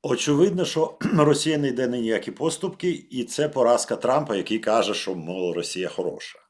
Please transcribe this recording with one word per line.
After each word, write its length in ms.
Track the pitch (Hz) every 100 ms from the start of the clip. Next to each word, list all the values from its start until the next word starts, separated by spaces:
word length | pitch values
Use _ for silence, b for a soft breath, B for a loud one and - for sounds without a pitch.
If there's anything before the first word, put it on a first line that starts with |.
Очевидно, 640 | - 123 - 143 190 180 175
що 320 | 160 160 -
<clears throat> 40 |
Росія 560 | - 175 151 147 160 151
не 100 | 139
йде 200 | 127 127
на 100 | 123
ніякі 340 | 113 110 -
поступки, 600 | 92 160 160 190 175 180
і 320 | 160 - 127
це 260 | 120 - 151
поразка 460 | 135 117 120 - 117
Трампа, 400 | 120 139 143 101
який 240 | 90 110
каже, 340 | 107 110 101
що, 220 | 101 - 90
мол, 380 | 80 92 90
Росія 360 | 85 87 92 87
хороша. 500 | - 90 - - -